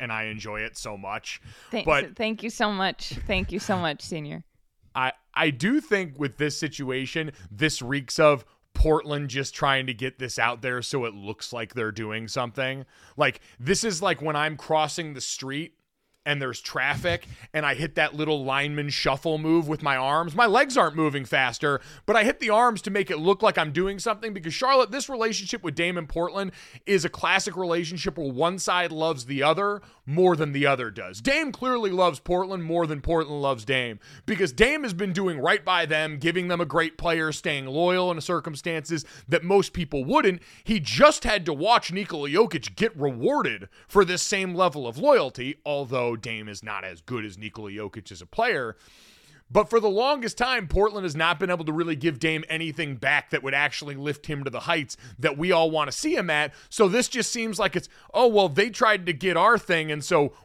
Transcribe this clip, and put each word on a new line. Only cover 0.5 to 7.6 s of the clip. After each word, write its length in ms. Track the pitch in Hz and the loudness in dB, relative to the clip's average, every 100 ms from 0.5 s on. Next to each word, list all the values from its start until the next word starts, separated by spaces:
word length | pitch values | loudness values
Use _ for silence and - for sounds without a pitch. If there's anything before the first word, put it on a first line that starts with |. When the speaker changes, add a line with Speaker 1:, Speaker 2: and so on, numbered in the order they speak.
| 107 | -8
Speaker 1:
it 180 | 113 - | -8 -10
so 200 | 113 101 | -12 -10
much. 420 | 95 110 - - - - - | -10 -10 -10 -14 -16 -20 -10
Speaker 2:
Thanks, 140 | 226 160 | -4 2
Speaker 1:
But 320 | 143 143 - | 2 0 -4
Speaker 2:
thank 260 | 220 220 | -4 -4
you 60 | 233 | -6
so 240 | - 208 | -2 0
much. 400 | 196 190 - - - - | 0 -2 -4 -8 -8 -4
Thank 280 | 190 185 | -2 -2
you 60 | 190 | -4
so 180 | - 185 | -2 -2
much, 240 | 165 143 | -2 -4
Senior. 420 | - 165 147 165 - _ _ _ _ 127 | -8 -10 -8 -12 -16 _ _ _ _ -2
Speaker 1:
I, 160 | 131 - _ - | -2 -4 _ 0
I 160 | 160 | 0
do 280 | 123 180 294 | 2 0 0
think 380 | - 202 175 135 | 0 -2 -2 -4
with 200 | 143 - | -6 -2
this 200 | 147 - | -4 -2
situation, 720 | 151 - 127 131 131 165 156 - 87 | -6 -6 -6 -4 -4 -6 -6 -10 -14
this 320 | 104 | -2